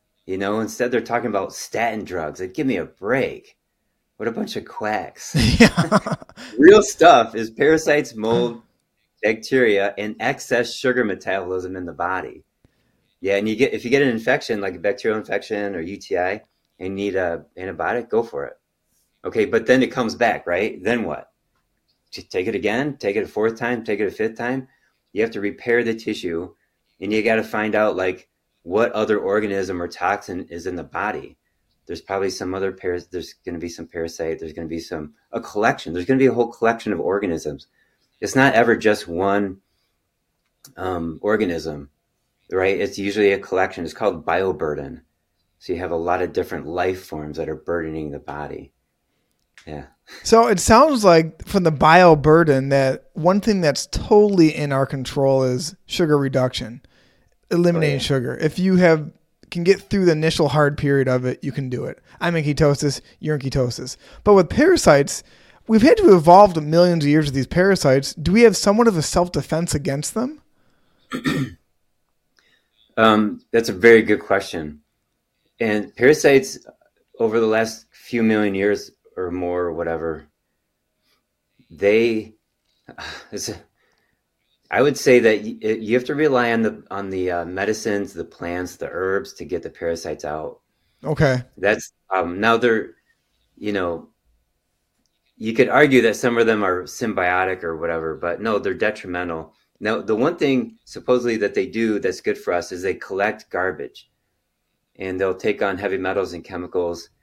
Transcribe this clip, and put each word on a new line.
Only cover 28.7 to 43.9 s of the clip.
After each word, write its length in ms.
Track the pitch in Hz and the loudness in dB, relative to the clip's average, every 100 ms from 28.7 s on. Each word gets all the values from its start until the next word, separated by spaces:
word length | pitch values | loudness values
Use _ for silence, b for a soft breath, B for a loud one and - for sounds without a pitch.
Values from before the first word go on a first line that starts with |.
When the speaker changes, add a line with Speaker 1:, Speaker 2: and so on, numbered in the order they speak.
| 98 117 | -2 0
Speaker 1:
other 260 | 107 107 104 | -2 -2 -2
organism 640 | 95 104 107 98 92 90 | 0 -2 -2 -4 -6 -6
or 80 | 87 | -8
toxin 580 | - 87 101 - 90 - | -4 -4 -4 -6 -12 -10
is 180 | 85 90 | -10 -10
in 100 | 87 | -10
the 80 | |
body. 540 | 73 85 101 73 64 _ _ _ _ _ - | -10 -8 -6 -8 -12 _ _ _ _ _ -14
There's 120 | 85 | -14
probably 300 | - 98 98 | -8 -4 -4
some 240 | 90 92 | -6 -8
other 160 | 95 98 | -6 -6
paras-, 380 | 95 92 90 - | -6 -6 -6 -8
there's 260 | 90 82 - | -12 -12 -14
gonna 140 | - 85 | -12 -10
be 100 | 85 | -10
some 200 | - 82 | -12 -12
parasite. 500 | 85 82 - 82 80 | -8 -8 -8 -8 -8
There's 140 | 82 | -10
gonna 160 | 78 82 | -12 -10
be 100 | 82 | -10
some, 360 | 82 82 76 _ _ | -10 -12 -12 _ _
a 80 | - | -10
collection. 520 | - 104 113 135 - | -8 -2 0 -2 -6
There's 140 | 85 90 | -8 0
gonna 140 | 131 | 2
be 60 | 131 | 4
a 60 | |
whole 200 | 117 113 | 2 -2
collection 400 | - 113 117 117 | 0 -2 0 -4
of 80 | 90 | -4
organisms. 680 | 85 98 98 80 76 69 - _ _ _ _ _ | -2 -2 -2 -4 -6 -12 -16 _ _ _ _ _
It's 160 | 101 135 | -4 2
not 180 | 135 | 4
ever 220 | 113 120 113 | 4 4 4
just 320 | 107 104 - | 2 0 -4
one, 500 | 85 98 101 101 95 _ _ _ _ _ _ _ _ _ _ - - | -4 0 0 -2 -8 _ _ _ _ _ _ _ _ _ _ -20 -10
um, 420 | 92 87 82 78 | -6 -4 -6 -6
organism, 680 | 101 107 90 82 78 73 69 _ _ _ _ _ _ | -2 0 0 -4 -8 -12 -16 _ _ _ _ _ _
right? 260 | 92 95 98 | -2 0 0
It's 200 | 95 98 | -4 -4
usually 340 | 98 101 101 | -6 2 2
a 60 | 98 | 2
collection. 440 | - 92 95 - | -2 -2 -2 -4
It's 100 | 82 | -10